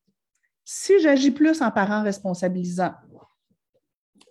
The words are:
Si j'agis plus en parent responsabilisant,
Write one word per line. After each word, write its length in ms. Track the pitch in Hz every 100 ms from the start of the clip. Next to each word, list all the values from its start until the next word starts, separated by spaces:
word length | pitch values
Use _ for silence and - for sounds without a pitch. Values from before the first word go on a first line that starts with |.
| _ _ _ _ _ _ -
Si 340 | - - 392
j'agis 300 | 311 277 277
plus 320 | - 302 320
en 80 | 233
parent 320 | 214 196 208
responsabilisant, 920 | 214 196 190 180 185 185 180 175 175 - _ - _ _ _ _ _ _ _ _ _ _ _